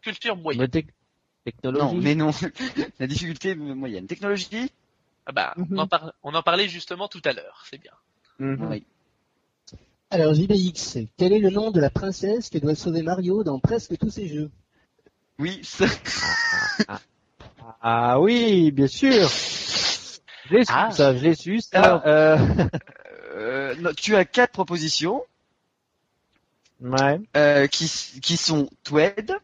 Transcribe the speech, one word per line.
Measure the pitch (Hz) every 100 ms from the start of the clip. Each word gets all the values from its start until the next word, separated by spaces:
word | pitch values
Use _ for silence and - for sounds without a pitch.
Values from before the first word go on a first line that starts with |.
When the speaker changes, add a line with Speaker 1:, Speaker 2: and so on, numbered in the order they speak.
Speaker 1:
Culture | - 196 240 196
moyenne. | 160 131
Speaker 2:
Mais | 127
tec-, | 160 156 _ _ _ _ _ -
technologie. | - 131 135 147
Speaker 3:
Non, | 120
mais | 143 156
non. | 151 147 165 - 254
<laughs> | - - _
La | 131
difficulté, | - 175 160 196
euh, | 175 147 135
moyenne. | 135 98 95
Technologie ? | 170 202 202 180 214 254 _ _ _ _ _ -
Speaker 1:
Ah |
bah, | 131 - -
on | 175
Speaker 2:
Mhm. | 190
Speaker 1:
en | 170
par-, | 170 160 -
on | 143
en | 156
parlait | 165 175 202
justement | 170 - 180 202
tout | 180 151
à |
l'heure. | 123 - - -
C'est | 139
bien. | - _ _ _ _ _
Speaker 2:
Mhm. | 135 135 110
Speaker 3:
Oui. | 107 - _ _ _ _ _ _ _ - - _ _ _
Speaker 4:
Alors, | 190 156
J | 151 185
B |
X, | 202 180 165 - 123 110 -
quel | 185
est | 208
le | 196
nom | 196 220
de | 180
la | 139
princesse | - 196 190 190 226 -
que | 160
doit | 143
sauver | 156 180 165
Mario | 160 185 180 202
dans | 185 135
presque | - 226 - 170
tous | 220
ses | 208 190
jeux ? | 147 147 _ _ _ _ _ _ _ _ -
Speaker 3:
Oui, | 151 190
ça. | - - 190
Speaker 2:
Ah, | - - - 932 932 960 906 831 807 -
ah, | 101
ah. | _ _ _ _ - _ 113 113
Ah | 117 117 120 127
oui, | 190 240 233 196 156
bien | 139 139
sûr. | - 269 240 165 - - - - - - - - - _ - -
Je | 196
l'ai | 247
su, | 127
Speaker 1:
Ah. | 214
Speaker 2:
ça, | 185 139 123
je |
l'ai | 151 160
su, | 165 220
ça. | - 185 - 175
Speaker 3:
Ah. | 156
Speaker 2:
Euh. | 151 156 156
<laughs> | - - 170 - - - - - 53 78
Speaker 3:
Euh, | 110 131 139 131
non, | 170 151
tu | - 208
as | 175
quatre | - 247
propositions. | - 185 175 156 - 156 254 - _ _ _ _ _ _ _ _ _ _ _ _ _ _ _
Speaker 2:
Ouais. | 123 131 139 156 220 143
Speaker 3:
Euh, | 147 143 139
qui | - 165
s-, | - - 131
qui | - 170
sont | - 160 139 _
Toad | - 147 170 202 214 403